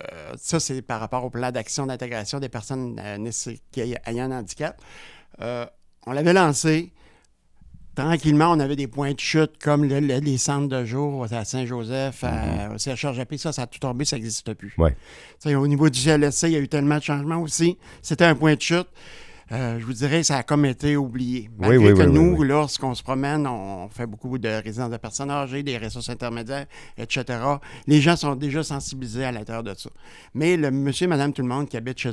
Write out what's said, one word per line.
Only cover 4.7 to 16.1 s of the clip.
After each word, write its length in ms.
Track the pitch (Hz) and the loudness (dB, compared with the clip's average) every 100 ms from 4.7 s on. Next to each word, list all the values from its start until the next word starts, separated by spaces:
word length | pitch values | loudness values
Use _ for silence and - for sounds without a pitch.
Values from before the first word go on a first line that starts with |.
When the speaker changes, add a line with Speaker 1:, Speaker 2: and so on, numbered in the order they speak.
| - - - - - _ - | -10 -20 -20 -20 -20 _ -12
Speaker 1:
Euh, 240 | 117 123 120 _ _ _ 117 | -8 -8 -10 _ _ _ -6
on 60 | |
l'avait 220 | 139 170 | 0 4
lancé. 580 | 185 165 143 160 156 175 _ - _ _ _ _ _ - - - | 6 4 4 2 0 -2 _ -20 _ _ _ _ _ -20 -20 -14
Tranquillement, 560 | - 151 165 151 147 160 | -4 0 2 4 6 6
on 100 | 160 | 4
avait 160 | 139 143 | 2 -2
des 100 | 131 | -6
points 260 | 135 139 | -4 -4
de 80 | 143 | -4
chute 320 | - 156 156 - | 0 2 2 0
comme 220 | 151 147 | 2 4
le, 160 | 143 139 | 4 2
le, 180 | 143 131 | 2 0
les 180 | 147 127 | 0 0
centres 300 | - 143 143 | 0 0 0
de 160 | 131 | -2
jour 420 | 117 127 147 139 117 | -2 -2 -2 -4 -4
à 140 | 117 101 | -6 -4
Saint-Joseph, 760 | 131 123 123 113 135 135 127 | -4 -4 -6 -4 -4 -4 -4
à, 440 | 123 110 107 104 104 | -4 -2 -2 -4 -6
Speaker 2:
Mhm. 60 | |
Speaker 1:
au 40 | 107 | -6
C 120 | 143 | -6
H 180 | 123 147 | -4 -4
R 40 | |
G 100 | 123 | -4
P. 140 | 123 143 | -6 -6
Ça, 140 | 165 | -6
ça 100 | 135 | -6
a 40 | 123 | -8
tout 120 | - | -6
tombé, 260 | 135 123 | -4 -2
ça 120 | 151 131 | -2 -2
n'existe 360 | 113 - - | -4 -8 -8
plus. 220 | 107 98 - | -10 -8 0
Speaker 2:
Ouais. 140 | 82 - - - - - | 0 0 -10 -20 -20 -8
Speaker 1:
Tu 80 | 151 | -2
sais, 60 | |
au 120 | 139 143 | 2 2
niveau 220 | 143 156 | 4 4
du 100 | 123 | 4
C 100 | 143 | 4